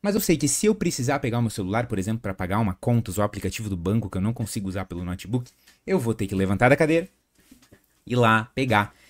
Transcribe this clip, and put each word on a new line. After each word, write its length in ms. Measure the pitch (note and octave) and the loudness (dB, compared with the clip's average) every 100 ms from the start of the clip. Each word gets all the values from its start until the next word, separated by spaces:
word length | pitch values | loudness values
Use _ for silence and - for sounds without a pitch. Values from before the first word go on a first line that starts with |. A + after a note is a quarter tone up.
Mas 140 | G3+ G#3 | -2 0
eu 60 | |
sei 140 | - D#3+ | 2 2
que 120 | D3 | 2
se 180 | - G#3+ | 2 2
eu 80 | |
precisar 460 | G#3+ F3 - B2+ C#3 | 2 0 -2 0 0
pegar 180 | C3 A#2 | 0 0
o 40 | |
meu 100 | A#2 | 0
celular, 360 | - F#2+ G#2+ A#2+ | -2 -4 -2 -2
por 120 | G2+ | -2
exemplo, 200 | F#2 A2+ | -2 -4
pra 140 | G#2 | -4
pagar 260 | F#2 F2+ G2+ | -6 -2 0
uma 140 | A2+ | 0
conta, 380 | F2+ - A#2+ G#2 | -2 0 0 0
usar 100 | F#2 | -2
o 40 | G#2 | -2
aplicativo 440 | G2+ F#2+ - G#2+ | -2 -6 -6 -6
do 80 | F#2+ | -4
banco 320 | E2+ A2 G2+ | 0 0 0
que 80 | F#2+ | -2
eu 40 | |
não 120 | G2 | -2
consigo 340 | A#2+ A2 A#2 G2 | -2 -4 -6 -6
usar 180 | F#2 F#2 | -6 -8
pelo 200 | F2 F2+ | -8 -6
notebook, 440 | F2+ F#2 B2 B2 _ _ _ - | -8 -4 -4 -6 _ _ _ -2
eu 140 | F#3 | 0
vou 160 | A#2 A2+ | 0 -2
ter 100 | G2 | -2
que 80 | |
levantar 360 | G2 F#2+ G2 B2 | 0 0 4 4
da 60 | C#3 | 6
cadeira, 320 | D#3 E3 F#3 _ _ _ _ - _ - _ _ - | 4 2 -2 _ _ _ _ -20 _ -20 _ _ -4
ir 100 | A#2+ | 2
lá, 360 | A#2 A2 A2+ - | 4 4 2 -2
pegar. 380 | C3+ G#2+ G2+ - - | 2 2 2 -4 8